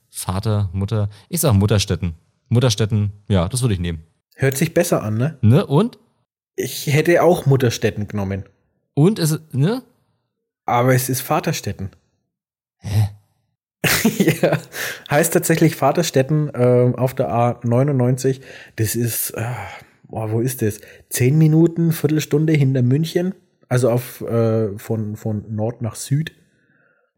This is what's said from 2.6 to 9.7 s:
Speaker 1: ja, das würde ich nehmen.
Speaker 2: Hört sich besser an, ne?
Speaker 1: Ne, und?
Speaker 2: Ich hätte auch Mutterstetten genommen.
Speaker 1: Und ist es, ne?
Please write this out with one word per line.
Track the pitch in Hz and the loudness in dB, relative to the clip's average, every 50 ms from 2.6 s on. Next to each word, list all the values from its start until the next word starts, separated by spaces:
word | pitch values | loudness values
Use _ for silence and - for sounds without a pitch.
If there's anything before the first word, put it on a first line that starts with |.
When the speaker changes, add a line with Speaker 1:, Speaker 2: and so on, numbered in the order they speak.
| 135 123 - - 110 101 110 104 104 98 - - _ - | 2 2 0 0 -2 0 0 0 0 -2 -4 -8 _ 0
Speaker 1:
ja, | 104 92 85 | 0 0 0
das | 92 127 120 | 0 -2 -2
würde | 127 120 98 | -2 -2 -2
ich | 85 | -2
nehmen. | 87 87 82 78 - _ _ _ _ _ _ | -2 -6 -6 -8 -12 _ _ _ _ _ _
Speaker 2:
Hört | - 131 135 131 | -2 -2 -2 0
sich | - 170 160 - | 0 -2 0 0
besser | 170 180 - 175 131 - | 0 0 2 0 -2 -2
an, | 110 107 | -2 -2
ne? | 110 127 156 160 - | -2 -2 -4 -4 2
Speaker 1:
Ne, | - 107 123 156 - | 4 4 4 4 4
und? | - 139 156 220 240 - _ _ _ _ _ _ _ _ _ _ _ - | 2 2 2 0 0 -4 _ _ _ _ _ _ _ _ _ _ _ -8
Speaker 2:
Ich | - - - - - - | -8 -8 -6 -6 -6 -4
hätte | 151 135 151 151 165 175 147 - | 0 0 0 2 4 4 4 4
auch | 165 180 - - | 4 2 2 2
Mutterstetten | 139 135 127 127 117 - - - 104 - 104 101 - | 2 2 4 2 0 -2 0 -4 -4 -2 -4 -10 -6
genommen. | - 104 98 95 98 95 - _ _ _ _ _ _ _ _ _ - | -6 -6 -4 -4 -6 -8 -8 _ _ _ _ _ _ _ _ _ 0
Speaker 1:
Und | 135 151 196 220 - | 2 2 2 2 2
ist | 170 147 | -2 -2
es, | 156 - - - - | -2 -4 -8 -8 -4
ne? | 120 139 190 | -2 0 0